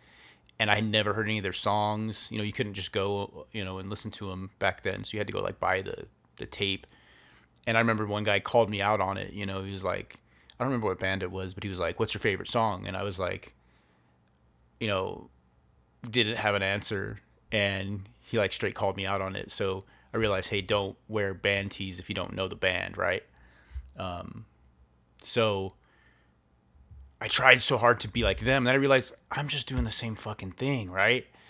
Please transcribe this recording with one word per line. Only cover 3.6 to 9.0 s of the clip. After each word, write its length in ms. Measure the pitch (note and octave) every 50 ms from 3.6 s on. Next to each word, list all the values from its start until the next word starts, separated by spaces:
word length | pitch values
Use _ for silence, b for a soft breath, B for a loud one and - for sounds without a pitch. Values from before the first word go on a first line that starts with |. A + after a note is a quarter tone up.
| G2
know, 140 | F#2 F#2+ F#2
and 100 | F#2+ F#2+
listen 220 | G#2 - - A2+ -
to 200 | - G#2 G2 F#2
'em 180 | F#2 F#2+ F#2+ - _
back 240 | - F#2+ F2+ - -
then, 220 | G#2 F#2+ G2+ G#2
so 80 | - -
you 80 | G#2
had 80 | G#2 G2
to 40 | G2+
go, 80 | F#2+
like, 200 | - F#2+ G2 -
buy 220 | - F2+ F#2 F#2+ F#2+
the, 260 | G2 - - - - - _ _ _ _ -
the 80 | -
tape. 420 | - - - G#2 G2 F#2+ F#2+ - b b b b b b b b b b b b b b _ - A#2+
And 80 | A2+
I 40 | A2+
remember 240 | A#2 A#2 A2+ G#2+ G#2+
one 200 | G#2 G#2 G#2 G#2
guy 160 | G#2+ G2+ G2
called 280 | - - - A#2+ A2+ G2+
me 140 | G#2+ G2+ G2
out 180 | G2+ G#2+ G2+